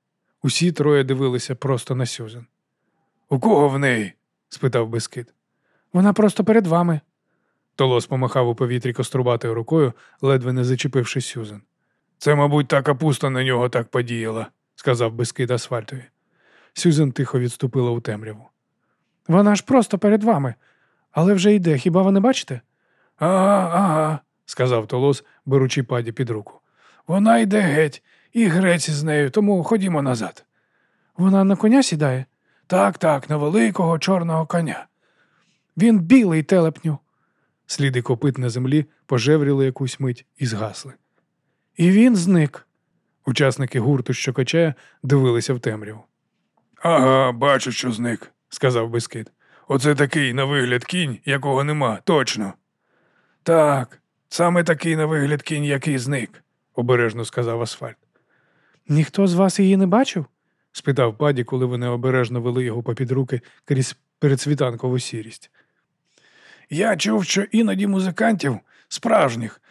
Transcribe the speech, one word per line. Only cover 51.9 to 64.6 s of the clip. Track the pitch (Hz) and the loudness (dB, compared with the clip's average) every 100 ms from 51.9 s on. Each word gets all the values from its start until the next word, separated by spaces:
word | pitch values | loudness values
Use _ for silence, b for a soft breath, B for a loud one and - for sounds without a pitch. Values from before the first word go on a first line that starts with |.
| 104 | -2
точно». | - 156 - 113 98 - _ _ _ _ _ _ _ _ | 0 0 0 -4 -8 -12 _ _ _ _ _ _ _ _
«Так, | - 165 151 139 123 - _ _ _ | 0 4 4 2 -4 -12 _ _ _
саме | - 175 180 | -2 0 2
такий, | 170 156 170 160 | 0 -2 -2 -2
на | 156 | -2
вигляд, | 156 143 147 | -2 -2 -2
кінь, | - 147 | -4 -4
який | 147 139 143 139 | -2 -2 -2 -4
зник», | 123 143 107 - _ _ _ - | -4 -4 -6 -12 _ _ _ -6
обережно | 120 123 117 110 110 | 0 2 0 -4 -8
сказав | - 117 117 | -6 -4 -4
Асфальт. | 117 - 120 - _ _ _ _ _ _ _ _ - | -6 -8 -14 -16 _ _ _ _ _ _ _ _ -2
«Ніхто | 147 147 - 196 | 0 0 0 0
з | |
вас | 175 190 - | 2 2 2
її | 190 196 | 2 2
не | 190 | 2
бачив?» | 208 269 185 143 _ _ _ _ | 2 0 -4 -10 _ _ _ _
спитав | - - 135 120 107 | -8 -4 0 0 0
Паді, | 147 139 | -2 0
коли | 120 131 127 | -4 -4 -2
вони | 123 123 | -2 -4
обережно | 120 127 131 117 123 | -4 -2 0 -2 -2
вели | 120 123 | -4 -2
його | 123 113 | -4 -4
попід | 117 113 127 | -6 -6 -2
руки | 131 131 120 b b - | -2 -2 -6 b b -4
крізь | 135 127 - _ _ | -2 -2 -8 _ _
передсвітанкову | 147 135 143 143 | 0 0 0 -2